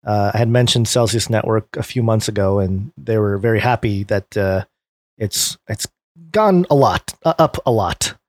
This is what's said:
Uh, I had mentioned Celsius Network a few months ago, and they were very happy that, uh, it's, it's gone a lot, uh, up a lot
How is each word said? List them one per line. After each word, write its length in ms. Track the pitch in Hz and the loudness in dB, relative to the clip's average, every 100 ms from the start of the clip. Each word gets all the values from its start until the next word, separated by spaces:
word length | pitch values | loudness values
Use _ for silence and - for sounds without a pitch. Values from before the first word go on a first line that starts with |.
| - | 0
Uh, 240 | 104 101 | 0 0
I 60 | 107 | 0
had 100 | 117 | 2
mentioned 400 | 120 120 123 113 | 4 2 2 0
Celsius 400 | 123 117 113 - | 2 2 0 0
Network 480 | 110 - 110 - - | -2 0 -2 -2 -10
a 60 | |
few 200 | - 127 | -6 -2
months 240 | 113 110 - | 0 0 0
ago, 320 | 104 98 98 | -2 0 0
and 320 | 95 95 120 - | 0 -2 -6 -12
they 220 | 131 110 | -4 -2
were 180 | 104 101 | 0 0
very 240 | 110 110 | 0 0
happy 440 | 123 120 117 101 | 2 0 -2 -4
that, 300 | 101 104 - | -2 -4 -4
uh, 300 | - 98 95 - _ _ _ _ _ | -4 -2 -2 -4 _ _ _ _ _
it's, 400 | 107 - - - _ | -6 -4 -6 -8 _
it's 180 | 104 - _ _ _ - | -10 -10 _ _ _ -6
gone 340 | 214 214 185 180 | 0 4 4 4
a 40 | |
lot, 380 | 143 123 87 - - | 4 4 2 -6 -4
uh, 120 | 160 - | -4 2
up 200 | 156 - - | 2 2 0
a 40 | |
lot 440 | 113 90 - - - | 0 0 -2 -6 -8